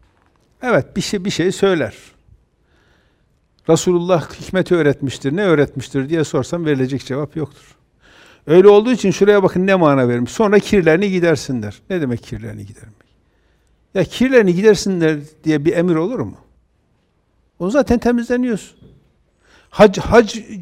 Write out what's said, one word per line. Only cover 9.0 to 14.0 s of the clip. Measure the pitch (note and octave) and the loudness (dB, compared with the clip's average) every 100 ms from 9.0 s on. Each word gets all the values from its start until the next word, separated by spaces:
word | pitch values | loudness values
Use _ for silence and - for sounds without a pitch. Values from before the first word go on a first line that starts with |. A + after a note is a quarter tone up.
| F#3+ | 0
şuraya | - G3+ G#3 | 2 2 4
bakın | F#3+ F3+ F#3+ | 2 0 0
ne | F#3+ | 2
mana | D#3 C#3 A#2+ | 2 2 2
vermiş. | A#2+ A#2+ | 0 -4
"Sonra | - G#3 G#3 | -2 2 2
kirlerini | - G3+ D#3+ E3+ G#3 | 2 2 2 2 2
gidersinler." | F#3 E3+ D3+ - B2 G#2 - - | 0 0 0 -4 -8 -8 -12 -8
Ne | F#3 | -6
demek | C3 A#2 | -4 -6
kirlerini | - A2 G#2+ G#2+ G2+ | -8 -14 -14 -16 -18
gidermek? | - A2 - _ _ _ _ _ _ _ _ _ | -20 -20 -20 _ _ _ _ _ _ _ _ _
Ya | G3 | -4